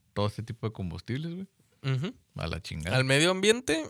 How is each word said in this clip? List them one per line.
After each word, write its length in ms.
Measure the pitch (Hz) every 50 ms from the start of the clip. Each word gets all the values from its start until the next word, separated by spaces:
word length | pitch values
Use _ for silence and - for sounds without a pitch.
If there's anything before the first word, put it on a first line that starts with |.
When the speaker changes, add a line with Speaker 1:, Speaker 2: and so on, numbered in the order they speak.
| _ _ -
Speaker 1:
todo 140 | 101 101
este 160 | 104 - - 110
tipo 240 | - 110 - -
de 40 | 110 -
combustibles, 600 | - 95 87 90 90 - - 117 139 156 170 170
güey. 140 | 185 196 - _ _ _ _ _ _ - 135 131
Speaker 2:
Ujú. 180 | 127 156 214 254 - _ _ -
Speaker 1:
A 120 | 95 90
la 140 | 80 82 85
chingada. 340 | - - 85 80 76 87 120
Speaker 2:
Al 80 | 131 131
medio 280 | 131 135 143 160 180
ambiente 520 | 185 185 196 214 226 247 - - 302 320 302